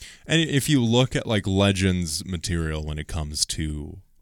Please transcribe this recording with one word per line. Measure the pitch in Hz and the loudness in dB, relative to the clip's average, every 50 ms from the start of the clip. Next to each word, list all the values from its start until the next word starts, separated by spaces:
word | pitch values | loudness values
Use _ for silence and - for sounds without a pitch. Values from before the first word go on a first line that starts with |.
| - - - - - | -18 -20 -20 -14 -6
And | - 156 165 165 | 0 0 2 2
if | 143 139 139 - - | 2 0 0 2 2
you | 151 135 120 | 2 4 4
look | 113 117 120 131 - - | 4 4 4 4 4 0
at, | 151 - | -2 -2
like, | - 113 104 90 | 0 -2 0 0
Legends | 101 95 95 101 101 98 92 95 92 90 90 87 80 78 90 - | 2 2 4 4 4 4 4 2 2 2 2 0 -2 -4 -6 -6
material | - 92 85 - 95 87 82 80 78 78 78 78 | -6 -6 -6 -4 -2 -2 0 0 -2 -2 -4 -4
when | 76 76 78 | -4 -6 -6
it | 76 - | -6 -6
comes | - 80 78 76 78 76 - | -6 -4 -4 -4 -4 -2 -2
to | - - - 78 76 76 76 73 80 92 95 - _ _ _ | -2 -2 -2 -4 -4 -4 -6 -8 -10 -12 -16 -18 _ _ _